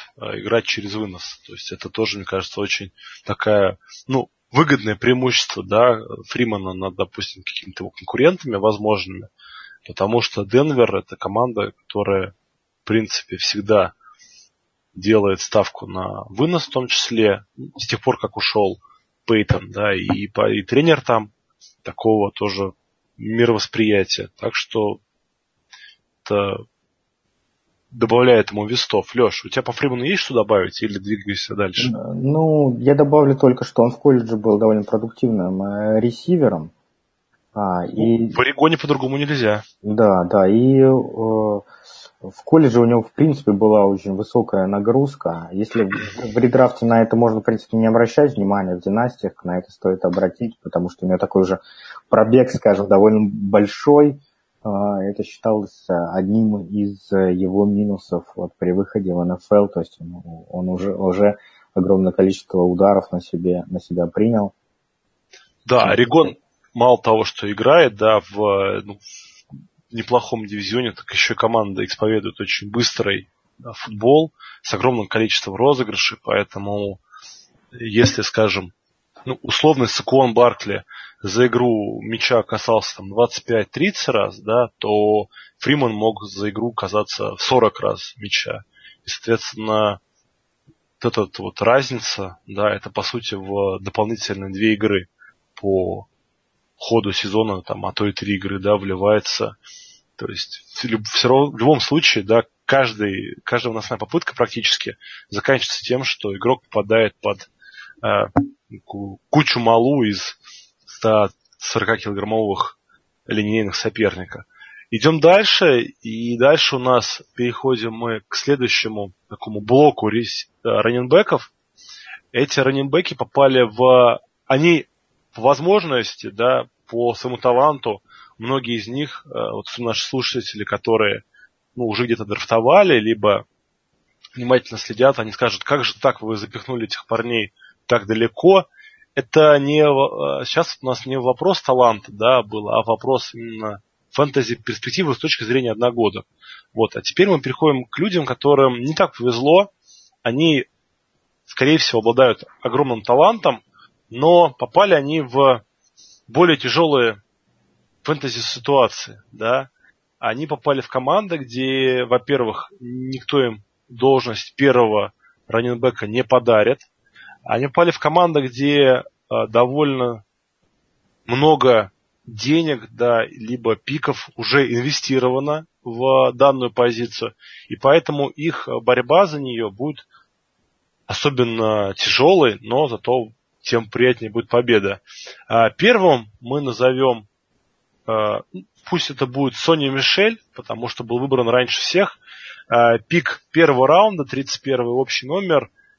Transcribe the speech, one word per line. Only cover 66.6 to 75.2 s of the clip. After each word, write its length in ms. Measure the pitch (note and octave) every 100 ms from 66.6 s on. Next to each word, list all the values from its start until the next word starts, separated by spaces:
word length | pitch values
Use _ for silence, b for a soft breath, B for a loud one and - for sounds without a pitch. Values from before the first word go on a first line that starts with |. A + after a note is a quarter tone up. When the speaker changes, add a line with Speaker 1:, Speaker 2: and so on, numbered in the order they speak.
| _
Speaker 1:
мало 240 | A#2+ B2 A#2+
того, 220 | A#2 A2
что 280 | G#2+ - G#2
играет, 440 | G#2 A#2+ E3 C3+
да, 260 | G#2 A2 G#2+
в, 220 | - G#2
э, 400 | G#2 G2 G2 G2+
ну, 140 | G2+ G2+ B B B B _ - _ _ _
в 60 |
неплохом 520 | A2+ G#2 A#2+ - A2+ G#2
дивизионе, 440 | G#2 G2 A#2 A#2+
так 180 | - -
еще 220 | - -
и 20 | A#2+
команда 480 | A2+ A#2 G2+ F#2+
исповедует 560 | G#2 - A2 A2 G#2 -
очень 280 | G2+ - G2+
быстрый, 640 | A2+ A#2 - G#2 G2+ - _ _ _
да, 140 | A#2+
футбол 600 | G#2+ - G#2+ A2+ D3+ D#3+ B B B
с 120 | -
огромным 320 | G2+ B2+ A#2+ G2
количеством 480 | A2